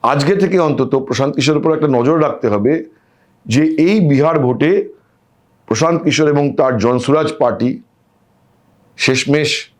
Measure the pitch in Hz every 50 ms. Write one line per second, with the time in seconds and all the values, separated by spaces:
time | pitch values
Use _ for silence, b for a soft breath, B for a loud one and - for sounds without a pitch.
0 | - 117 139 143 139 151 202 180 185 180 185 180 165 151 139 120 135 131 - 135
1 | 135 - 123 107 139 139 143 - 127 139 156 147 - 156 160 156 151 147 131 120
2 | 120 135 160 165 156 143 - - - 117 104 104 104 123 156 165 160 - b b
3 | b b b b b b b b _ - 110 135 156 156 160 156 160 175 208 220
4 | 180 151 143 131 143 160 165 151 135 123 123 - 139 156 190 202 - - b b
5 | b b b b b _ _ _ _ _ _ _ _ - 113 110 160 165 170 160
6 | 165 151 127 120 156 147 147 143 143 143 135 - 139 131 127 110 98 120 123 123
7 | 123 - 139 156 156 - - - 139 120 104 - 110 123 135 - - _ _ _
8 | _ _ _ _ _ _ _ _ _ _ _ _ _ _ _ _ _ _ _ -
9 | - 147 131 131 - 135 143 151 151 147 - - - - _ _